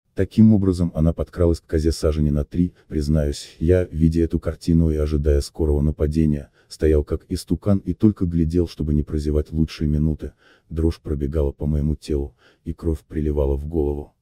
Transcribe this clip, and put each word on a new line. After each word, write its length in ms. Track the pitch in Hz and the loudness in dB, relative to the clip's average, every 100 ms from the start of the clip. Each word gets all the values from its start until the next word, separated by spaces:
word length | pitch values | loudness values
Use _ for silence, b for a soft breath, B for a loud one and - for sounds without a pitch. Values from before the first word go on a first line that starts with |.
| _ - | _ -4
Таким 380 | 95 - 110 | 0 6 6
образом 380 | 104 95 90 85 80 | 6 4 0 -2 2
она 180 | 80 | 0
подкралась 460 | - 80 - 85 82 | 0 -6 0 2 0
к 80 | - | -2
козе 240 | 80 80 | 0 0
сажени 400 | - 82 78 76 | 0 -2 0 0
на 120 | 73 | 0
три, 300 | 73 87 90 b b | -2 -2 -2 b b
признаюсь, 680 | 78 73 78 71 69 - - | -6 0 0 0 -4 -12 -4
я, 240 | 80 92 | 2 2
видя 400 | 87 78 80 80 | 2 2 2 2
эту 160 | 82 82 | 0 -2
картину 500 | 85 78 - 82 80 | -4 -6 0 2 2
и 60 | 76 | 0
ожидая 460 | 76 76 73 73 | -2 0 2 0
скорого 400 | - - 76 73 | -2 -4 0 2
нападения, 680 | 76 76 76 78 78 71 - b b | 0 0 -2 0 0 0 -6 b b
стоял 340 | - 78 76 | -2 2 2
как 220 | - 80 - | 0 -6 -6
истукан 500 | 90 - 85 101 98 | -8 -4 -4 0 -2
и 140 | 92 | -2
только 320 | 85 107 101 90 | 0 0 0 -2
глядел, 420 | 85 80 87 85 | 0 0 0 -2
чтобы 260 | - 76 | -4 -2
не 100 | 76 | -2
прозевать 480 | 73 78 76 73 - | -2 -4 -2 -2 -2
лучшие 360 | 78 78 - 76 | -2 -2 -2 -2
минуты. 420 | 76 78 76 73 - b b b | 0 0 -2 -8 -16 b b b
Дрожь 320 | 80 82 - | -2 -2 -2
пробегала 500 | - 73 69 78 69 | -6 -6 -4 -2 -2
по 140 | - 76 | -4 -4
моему 280 | 76 73 73 | -2 -2 -4
телу, 380 | - 73 71 _ b b | -4 -6 -6 _ b b
и 100 | - | -12
кровь 280 | 78 82 76 | -6 -4 -6
приливала 540 | - 80 76 73 69 69 | -6 -4 -2 0 0 -2
в 120 | 76 | -4
голову. 460 | 82 71 73 73 _ | -2 -2 -4 -10 _